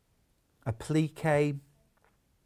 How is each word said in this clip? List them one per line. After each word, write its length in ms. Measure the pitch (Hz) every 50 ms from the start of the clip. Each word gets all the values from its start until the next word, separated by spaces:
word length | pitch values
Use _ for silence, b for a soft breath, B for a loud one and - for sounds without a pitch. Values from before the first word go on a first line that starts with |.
| _ _ _ _ _ _ _ _ _ _ _ _ -
applique. 580 | - 110 - - - 151 156 160 147 - - - 160 147 147 151 147 143 139 - _ _ _ _ _ _ _ _ _ _ _ _ _ _ _